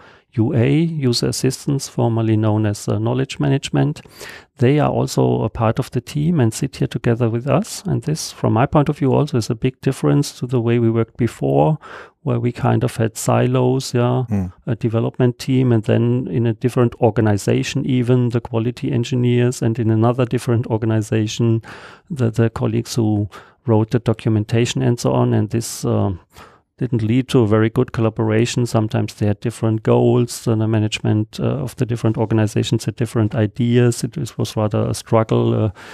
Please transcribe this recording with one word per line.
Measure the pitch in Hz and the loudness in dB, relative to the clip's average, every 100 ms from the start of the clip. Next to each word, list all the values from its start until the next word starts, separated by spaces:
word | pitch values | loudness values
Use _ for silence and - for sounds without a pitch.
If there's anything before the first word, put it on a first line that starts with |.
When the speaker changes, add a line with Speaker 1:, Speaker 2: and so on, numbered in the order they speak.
| - - _ | -18 -20 _
Speaker 1:
U | - 113 | -2 0
A, | 139 127 147 | 2 2 2
user | 165 160 131 120 131 | 0 0 0 0 -2
assistance, | - 131 - - 139 - | 0 -2 -2 -4 -4 -4
formerly | - 117 113 110 107 | -2 0 2 2 2
known | 110 107 | 2 2
as, | 107 104 - | 0 -2 -4
uh, | 107 | -2
knowledge | 110 127 131 - | -2 -2 -4 -2
management. | 143 135 - 147 139 156 - - - - - - | 0 0 0 0 0 -2 -12 -20 -18 -20 -16 0
They | 123 147 | 2 4
are | 135 | 2
also | 127 131 - 127 123 | 0 -2 0 0 0
a | 123 | -2
part | - 110 - | -2 0 0
of | - | -4
the | 127 | -6
team | - 147 156 170 | -6 -2 0 2
and | 113 | 2
sit | - 139 - | 0 -6 -4
here | 135 | -4
together | 120 123 117 120 | -2 -2 0 0
with | 117 131 | -2 0
us. | 135 220 - | 0 -2 -8
And | 180 127 | -4 -4
this, | 131 156 - | -2 -4 -6
from | - 117 | -4 0
my | 110 | 2
point | 127 160 143 | 2 2 0
of | 147 | 0
view, | 135 | 0
also | 123 143 123 | 2 2 -2
is | - | -2
a | |
big | 117 131 - | -2 -4 -2
difference | - 135 147 143 143 - | -4 -2 2 2 0 -6
to | 123 | -4
the | 127 | -2
way | 113 120 | 2 2
we | 113 | 2
worked | 113 113 - | 2 -2 -2
before, | 120 - 135 139 156 156 - - - _ | -4 -2 0 2 2 0 -6 -18 -20 _
where | 135 120 | -4 -2
we | 120 | -2
kind | - 127 117 | -2 0 2
of | 123 - | 0 -2
had | 110 - | -4 -2
silos, | - 117 123 127 127 131 - | 0 2 2 2 2 0 -2
yeah, | 123 123 127 120 | 0 0 0 -2
Speaker 2:
Mm. | 104 90 - - | -2 -4 -6 -8
Speaker 1:
a | |
development | 113 117 113 123 - 123 - | -4 -2 0 -2 0 0 0
team | - 131 131 | -2 0 2
and | 117 | 2
then | 104 113 120 123 135 | 2 2 2 0 -2
in | 151 117 | -2 -2
a | |
different | 110 123 131 120 - | 0 -2 2 0 2
organization, | 120 104 107 101 - 123 135 135 | 0 2 2 0 0 -2 -2 -4
even | 139 127 120 127 123 | -2 0 2 2 2
the | 120 | -2
quality | - 117 117 120 135 | -2 -4 -4 -4 -4
engineers, | 120 120 127 123 120 123 123 | -2 -2 0 2 2 0 0
and | 117 113 | -2 0
in | 110 | 0
another | 110 117 123 | 2 2 2
different | 120 123 - 117 123 | 0 -2 0 0 0
organization, | 110 113 110 104 113 107 - 117 113 - - - - - | -2 0 0 0 -2 -2 0 0 0 -4 -16 -20 -20 -10
the, | 143 117 | -4 -2
the | 110 113 | 0 0
colleagues | - 123 110 113 | 0 -2 -2 -2
who | - 107 104 104 - - _ - | 0 0 0 -2 -8 -20 _ 0
wrote | 110 110 | 2 2
the | 120 | 0
documentation | - 110 117 110 107 117 120 135 | 0 -2 0 0 0 0 0 0
and | 127 120 | 0 0
so | 127 | 0
on. | 127 120 | 2 2
And | 113 107 | 2 0
this, | 117 - - | -2 -6 -6
uh, | 123 110 104 90 _ - - _ _ - | -2 0 0 -4 _ -20 -20 _ _ -8
didn't | 127 120 | -4 0
lead | 110 127 123 | 2 0 2
to | 135 | 2
a | 107 | 4
very | 110 110 | 4 2
good | - 123 | 0 -2
collaboration. | - 113 110 110 110 120 - 120 | 0 -2 0 0 0 0 -2 0
Sometimes | 113 110 113 104 | 0 0 -2 -4
they | - 104 | -2 -2
had | 101 | -2
different | 120 - 113 110 | -4 -2 -2 0
goals, | 123 120 120 123 120 - - | 2 4 4 2 0 -4 -2
and | 110 | 0
the | 110 | 0
management, | 110 107 - 117 107 110 - | 0 0 -2 0 0 -2 -4
uh, | 120 127 | -4 -2
of | 135 - | -4 -4
the | 117 | -4
different | 117 117 120 | -2 -2 0
organizations | 110 113 107 113 113 117 - | 0 2 2 0 0 -2 -2
had | - | -4
different | 113 120 107 | -2 0 0
ideas. | 123 107 - 120 120 123 117 | 0 -2 0 2 4 4 2
It | 127 131 | -4 -6
was, | 120 - | -8 -6
was | 113 - | -6 -2
rather | 107 110 113 | -2 0 -2
a | |
struggle, | 110 - 113 113 120 117 113 | -4 0 0 2 2 2 0
uh, | 110 - - | 0 -4 -14